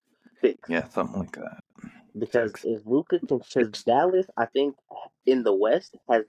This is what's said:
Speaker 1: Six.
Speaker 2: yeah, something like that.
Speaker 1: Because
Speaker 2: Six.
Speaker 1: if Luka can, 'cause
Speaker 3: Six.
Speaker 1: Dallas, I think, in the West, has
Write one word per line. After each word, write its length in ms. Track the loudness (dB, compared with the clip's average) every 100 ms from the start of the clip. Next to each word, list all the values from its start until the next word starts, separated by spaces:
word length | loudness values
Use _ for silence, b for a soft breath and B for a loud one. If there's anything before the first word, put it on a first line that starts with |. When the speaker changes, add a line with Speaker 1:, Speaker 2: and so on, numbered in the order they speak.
| _ _ _ _
Speaker 1:
Six. 160 | 0 0 -4
Speaker 2:
yeah, 180 | -4 -4
something 300 | -4 -4 -6
like 120 | -8 -10
that. 240 | -14 -14 -20 _ B B _ -10
Speaker 1:
Because 340 | -4 -2 -2
Speaker 2:
Six. 140 | -4 -6
Speaker 1:
if 200 | -6 -2
Luka 320 | -2 0 -4
can, 80 | -2 -4
'cause 80 | -2
Speaker 3:
Six. 360 | -2 -2 -2
Speaker 1:
Dallas, 420 | 0 2 4 2 0 -2
I 100 | -2
think, 280 | 0 -2 -4 -14 B B _ 2
in 180 | 2
the 100 | 4
West, 420 | 2 2 2 -2 -12 0
has 160 | 0